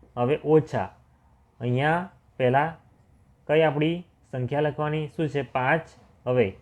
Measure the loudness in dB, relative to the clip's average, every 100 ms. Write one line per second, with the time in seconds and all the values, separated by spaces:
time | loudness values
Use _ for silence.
0 | -12 -2 0 0 2 2 2 -4 -6 -10
1 | _ _ _ _ _ -8 -2 0 0 0
2 | -4 -14 _ -2 2 2 0 -4 _ _
3 | _ _ _ _ 0 2 2 2 -2 -2
4 | -10 _ _ -6 -4 -2 -2 -2 -4 -4
5 | -6 -4 -4 -2 -4 -2 0 0 -2 -18
6 | -20 _ 0 2 2 -2